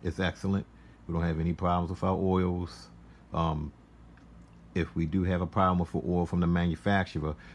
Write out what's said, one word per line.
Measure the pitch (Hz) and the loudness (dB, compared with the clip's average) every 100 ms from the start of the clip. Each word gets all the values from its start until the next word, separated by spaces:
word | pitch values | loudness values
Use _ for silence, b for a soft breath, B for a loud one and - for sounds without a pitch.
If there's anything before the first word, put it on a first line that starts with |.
is | 90 80 | -6 -2
excellent. | 92 - 95 98 - B B B - | -2 -2 -2 -2 -2 B B B -6
We | |
don't | 82 | -2
have | 85 80 | 0 0
any | 82 | 0
problems | 82 90 87 87 | 0 0 0 0
with | 92 | -2
our | 92 92 | 0 2
oils. | 95 92 90 90 90 - - - B B - | 2 2 2 -2 -6 -10 -20 -20 B B -6
Um, | 82 82 78 76 - - - - - - - - - - | -2 0 0 -6 -10 -20 -20 -20 -20 -20 -20 -20 -20 -6
if | - 82 82 | -4 -2 -2
we | |
do | 80 92 | 0 0
have | 92 90 | 2 0
a | 85 | 0
problem | 107 92 90 | 2 4 4
with | 85 | 0
the | 85 | -2
oil | - 87 | 0 0
from | 85 87 | 2 2
the | 85 | 2
manufacturer, | 87 87 78 104 101 90 82 76 73 B | 2 2 0 0 0 0 -4 -4 -6 B